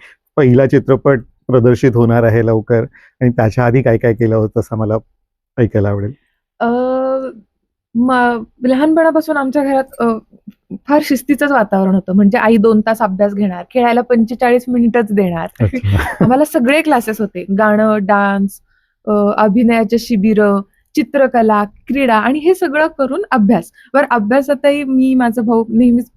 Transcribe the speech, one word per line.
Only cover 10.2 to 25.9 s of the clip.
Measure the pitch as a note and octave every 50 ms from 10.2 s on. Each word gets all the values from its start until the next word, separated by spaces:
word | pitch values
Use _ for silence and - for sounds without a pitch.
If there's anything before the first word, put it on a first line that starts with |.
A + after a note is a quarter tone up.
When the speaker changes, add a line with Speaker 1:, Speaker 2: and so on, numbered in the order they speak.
| - _ _ _ - - - _ _ - F#3 - - -
Speaker 2:
फार | C#4+ D4+ D4+
शिस्तीचंच | - D4 A#3+ - - C#4+ A#3+ D4 C#4+
वातावरण | C#4+ B3 G#3 G3+ G3+ F#3+ F#3+ F#3+ F#3+
होतं. | F#3 - -
म्हणजे | F#3 G3+ G#3 G3+ G#3 A#3
आई | A3 A3 A#3
दोन | A3 G3+ A3+ A3 G#3+
तास | G#3+ A3+ A3+ A3+
अभ्यास | A#3 G3 F#3+ F#3 G#3 G3+ G3+
घेणार, | G3+ G#3 G3 F3+ F3 F3+ _ -
खेळायला | B3+ A#3+ A#3+ A#3 B3
पंचेचाळीस | B3 A#3+ B3 A3+ A3+ A3 B3 - B3+ A#3+ A#3+ B3 B3 B3+
मिनिटच | B3 A#3+ A#3 A#3 G#3+ A#3+ A3+ G#3+
देणार. | G#3 G3+ G3 F3+ E3+ E3 E3+ - _ -
Speaker 1:
अच्छा. | A#2 G2 - B3
Speaker 2:
<laughs> | - - - - - - - -
आम्हाला | - A3 B3+ C4+ D4+
सगळे | D4 - D4+ A#3 B3 C#4+ D#4+
क्लासेस | D#4 D#4 C#4+ A#3+ A3 A3 A3 G#3
होते, | G#3+ G3 - F3+ F3+ - G3 G3
गाणं, | A3 G#3+ G#3 G#3+ A3 A3 G#3+ G#3+
डान्स, | G3 F#3+ G#3 G3+ G3+ G3+ G3 G3 G3 G3 - - _ _ _ _ _ _ _ _ -
अ, | G#3+ G#3+ G#3 G3+ G3+ G#3+
अभिनयाचे | - G#3+ G#3+ F#3+ B3 B3 A#3 A#3 A3+ A3+ G#3 A#3 A3+
शिबिरं, | - - A#3+ G3+ F#3 A3 G#3+ G#3 G#3 G3+ G3+ G3 G3+ _ _ _ _ _ -
चित्रकला, | D#4 A#3+ - - C#4 C4+ B3+ - A#3+ A3 G#3+ G#3+ G#3 G#3
क्रीडा | G#3 _ _ _ - A#3+ C#4 C4+ B3 A3
आणि | G#3+ G#3 A#3 C#4 D4+
हे | D4 E4+ F#4+
सगळं | F4 F4+ D#4 C4+ D4+ D#4 E4 D#4+ -
करून | C4+ A#3+ C4+ F4 G#4 -
अभ्यास. | C4+ B3+ G3+ G3 A#3 E3+ E3+ - _ _ _ _ -
बरं, | C4+ C#4+ -
अभ्यासातही | A#3+ A#3 G3+ G3+ B3 C#4 C4+ C#4+ C#4+ C4+ - C#4+ C#4+ D4 C#4+
मी, | C4 C4 B3+ C4 C4 C4
माझा | B3+ B3 A#3 G#3+ B3+
भाऊ | A3 A3+ A#3 A3+ A3+ A3+
नेहमीच | A3 A3+ B3+ A#3+